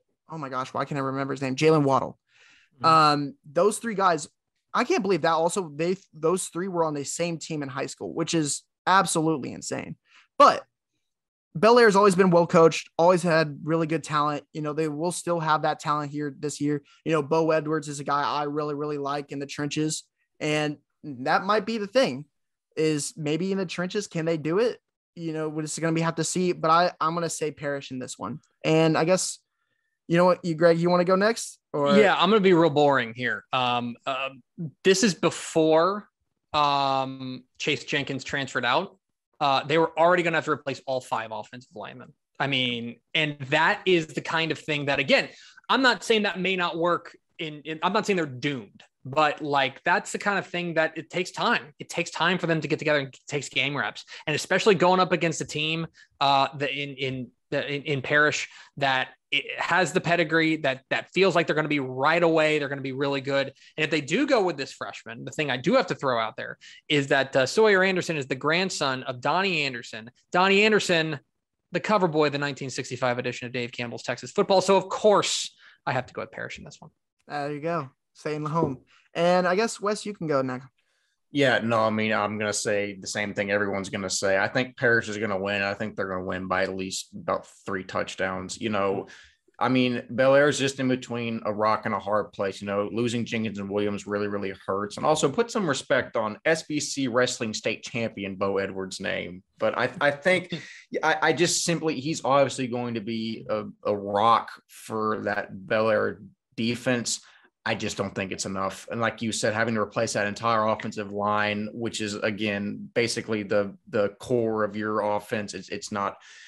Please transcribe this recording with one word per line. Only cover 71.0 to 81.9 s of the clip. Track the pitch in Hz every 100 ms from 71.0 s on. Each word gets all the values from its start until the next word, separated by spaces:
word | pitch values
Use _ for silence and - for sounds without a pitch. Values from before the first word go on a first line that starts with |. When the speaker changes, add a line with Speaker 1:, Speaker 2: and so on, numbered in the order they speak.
| 160 143 _ _ _ _ _
Speaker 2:
the | 175
cover | - 214 180
boy | 156 147
of |
the | 143
nineteen | 143 139 135
sixty-five | 131 123 123 127 123
edition | 123 120 123
of |
Dave | 123 120
Campbell's | - 120 117
Texas | - 120 123
Football. | - 190 190
So, | 185 190
of | 190
course, | - 214 190 - - - _ - _ -
I |
have | 131 -
to |
go | -
with | 104
Parrish | - 120 -
in |
this | - -
one. | 156 _ _ _ -
Speaker 1:
There | 147 143
you | 147
go. | 160 170 131 _ _
Staying | - 156 151
home. | 151 165 151 131 _ _ _
And | 165 170 180 180
I | 185
guess, | 233 -
Wes, | 196 214
you | 208
can | 202 160
go | 139
now. | 131 127 135 _ _ _ _ _ _
Speaker 3:
Yeah, | 143 135 110
no, | 113 113
I |
mean, | 110